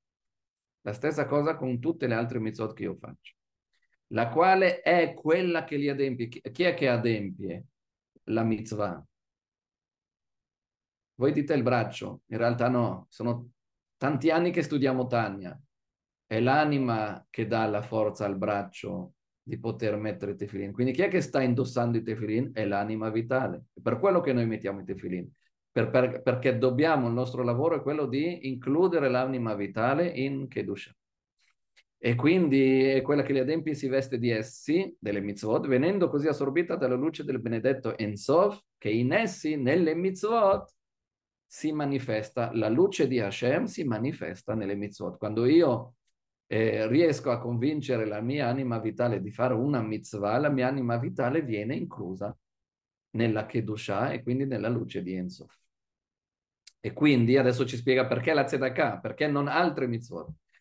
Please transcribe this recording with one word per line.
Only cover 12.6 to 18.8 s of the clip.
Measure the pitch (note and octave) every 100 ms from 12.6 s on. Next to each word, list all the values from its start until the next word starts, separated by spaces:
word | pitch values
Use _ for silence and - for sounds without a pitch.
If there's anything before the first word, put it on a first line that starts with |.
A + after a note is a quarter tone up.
| A#2+
no, | B2 A2 F#2 -
sono | - A#2+ A#2+ A#2+ _ _ _ _ -
tanti | C3+ C#3 D#3
anni | D#3+ F3
che | F3
studiamo | D3 D3 C3+ B2+ B2
Tanya. | A#2+ G#2+ G2 F2+ C#2+ _ _ _ _ _ _
È | - A2+
l'anima | B2 D3 D3+ C#3 B2+ A2 G#2+ F#2+ -
che | - G#2+
dà | A2+ A2
la | G#2
forza | - A2 G#2+ G2+
al | G2+ F#2+
braccio | G#2 G2+ F#2+ -